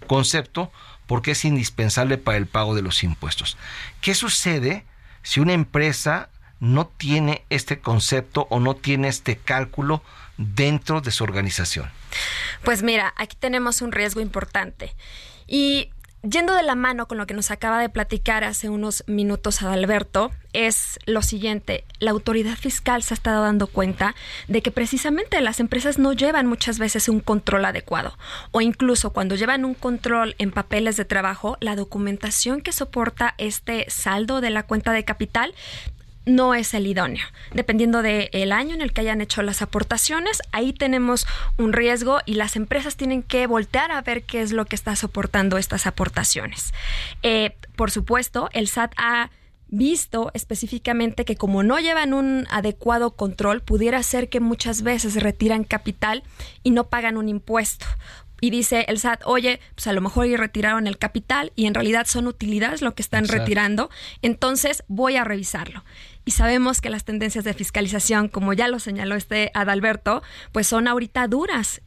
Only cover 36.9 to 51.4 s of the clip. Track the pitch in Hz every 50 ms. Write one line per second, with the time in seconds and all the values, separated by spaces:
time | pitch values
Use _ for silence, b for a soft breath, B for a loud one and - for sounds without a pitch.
36.9 | 190 185 175 131 - - - B B B B B - - 208 - 220 220 233 233
37.9 | 233 233 220 220 208 208 202 - - 190 196 196 202 226 269 311 339 320 302 247
38.9 | - 226 220 220 214 214 208 - - 220 202 202 196 - 208 - - 208 208 -
39.9 | 233 226 - - 311 330 339 415 440 - - - - 214 240 262 262 - 277 262
40.9 | 262 254 247 240 247 240 B B B B B B B - 226 220 220 233 240 240
41.9 | 247 233 240 254 277 285 - - 214 214 214 202 - 220 214 214 262 285 269 294
42.9 | 277 - 277 262 262 254 240 - - 247 254 240 233 226 208 - - 262 302 330
43.9 | 320 277 254 247 233 240 233 - - 233 226 208 226 226 214 - 214 208 - 220
44.9 | 208 - - 202 - 202 190 - - 202 196 196 185 190 190 - 202 190 - 185
45.9 | - - 185 165 - - - - - 135 101 107 - - - - B B B B
46.9 | B B B B B B - 233 226 220 214 208 - - - - - - 226 202
47.9 | - 208 180 - 233 247 247 - - 240 - - - 226 214 202 - 247 233 233
48.9 | - - 233 233 240 240 240 - b b b b b _ - - 208 208 254 294
49.9 | 339 311 - - - 226 226 - - 214 - - 226 - - 202 - 233 - 240
50.9 | 240 233 233 226 - - - - 220 -